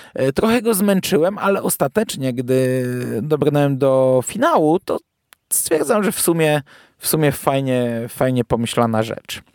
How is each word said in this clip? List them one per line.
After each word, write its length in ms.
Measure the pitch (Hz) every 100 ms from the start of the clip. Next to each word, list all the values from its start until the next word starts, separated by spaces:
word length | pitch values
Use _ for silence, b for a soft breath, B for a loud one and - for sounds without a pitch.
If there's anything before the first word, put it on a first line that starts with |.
| B
E, 200 | - 135
trochę 280 | - 220 240
go 120 | 226
zmęczyłem, 640 | 202 202 190 - 185 170 202
ale 260 | 196 196
ostatecznie, 680 | 185 - 139 - 220 160 131
gdy 520 | 123 123 131 127 131 123 123 123 117
dobrnąłem 560 | 151 151 143 147 143 135
do 440 | 135 131 131 131 -
finału, 540 | 202 302 277 151 170
to 180 | - - - _ _ _ _
stwierdzam, 500 | - - 311 302 214
że 80 | -
w 80 | -
sumie, 420 | - 165 156 151 - b b b
w 100 | -
sumie 240 | 156 151
fajnie, 720 | 135 - 139 135 127 120 117 117
fajnie 360 | - 131 127 117
pomyślana 580 | 113 117 - 117 110
rzecz. 380 | 113 - - - -